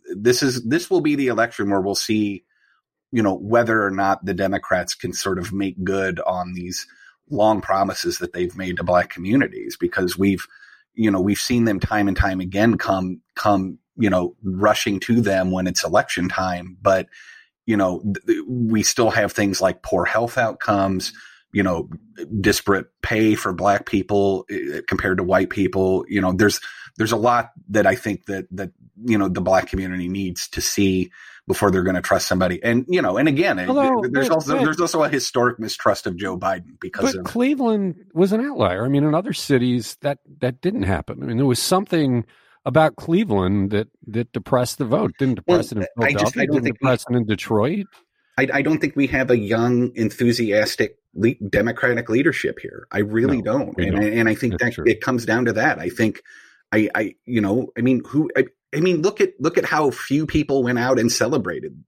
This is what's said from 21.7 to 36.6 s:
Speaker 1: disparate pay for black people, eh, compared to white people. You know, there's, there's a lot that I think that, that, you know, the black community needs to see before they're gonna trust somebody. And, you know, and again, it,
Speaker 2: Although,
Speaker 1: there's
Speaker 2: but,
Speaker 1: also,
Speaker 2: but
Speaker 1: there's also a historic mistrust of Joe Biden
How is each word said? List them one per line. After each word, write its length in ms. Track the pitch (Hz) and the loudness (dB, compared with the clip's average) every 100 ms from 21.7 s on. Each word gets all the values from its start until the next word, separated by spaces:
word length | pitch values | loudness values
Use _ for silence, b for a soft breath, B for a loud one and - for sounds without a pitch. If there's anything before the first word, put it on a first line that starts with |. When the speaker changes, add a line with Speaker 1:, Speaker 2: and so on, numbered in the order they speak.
| 85 73 82 - - 78 107 | 0 -6 -12 -18 -16 -8 0
Speaker 1:
disparate 460 | 104 - 101 95 - - | 2 2 2 0 -2 -10
pay 320 | - 110 107 | -2 2 2
for 180 | 104 101 | 2 -2
black 340 | 85 98 101 - | 0 2 2 0
people, 600 | 101 92 101 98 95 - | -2 2 2 2 0 -4
eh, 340 | 101 71 78 - | -8 -6 -8 -4
compared 320 | - 101 92 | -2 0 0
to 60 | |
white 260 | 90 95 92 | 2 2 2
people. 540 | 104 92 95 92 92 - | 0 0 2 2 2 0
You 120 | 101 | 0
know, 120 | 92 | 0
there's, 280 | 90 104 - B B B - | 4 2 2 B B B -2
there's 140 | 110 | 0
a 60 | 113 | 2
lot 340 | 120 120 113 - - | 2 2 -2 -12 -2
that 180 | 104 98 | 2 4
I 80 | 95 | 2
think 300 | 110 95 - | -4 -6 -6
that, 200 | 95 92 | -8 -8
that, 180 | 92 92 _ - 101 | -10 -12 _ -20 -10
you 140 | 120 107 | 0 2
know, 100 | 98 | 2
the 120 | 90 | 0
black 280 | 92 92 - | 2 2 2
community 400 | 95 95 90 87 | -6 -4 -6 -4
needs 400 | 98 95 85 - | -4 -6 -6 -8
to 100 | - | -6
see 500 | - - 98 92 90 B B B - | -4 2 2 2 -2 B B B -6
before 240 | 92 101 | 0 2
they're 100 | 92 | 2
gonna 200 | 92 90 | 0 -2
trust 260 | - 95 - | 0 0 0
somebody. 340 | 92 92 90 | 0 0 0
And, 220 | 117 120 127 | 0 0 2
you 140 | 180 | 0
know, 140 | 104 104 | 0 2
and 120 | 151 | 2
again, 300 | 139 185 95 | 2 0 0
it, 100 | 90 | 0
Speaker 2:
Although, 360 | 277 269 247 190 | 2 2 2 0
Speaker 1:
there's 200 | 139 135 | 0 2
Speaker 2:
but, 60 | |
Speaker 1:
also, 220 | 160 143 151 | 0 0 0
Speaker 2:
but 80 | |
Speaker 1:
there's 160 | 156 156 | 2 2
also 220 | 170 160 | 0 2
a 60 | 147 | 0
historic 500 | 139 - 123 120 120 | 0 -2 2 0 0
mistrust 480 | 107 - 110 98 104 | -8 -2 0 0 -4
of 100 | 87 | -6
Joe 220 | 98 92 | -6 -4
Biden 400 | 92 92 | -4 -4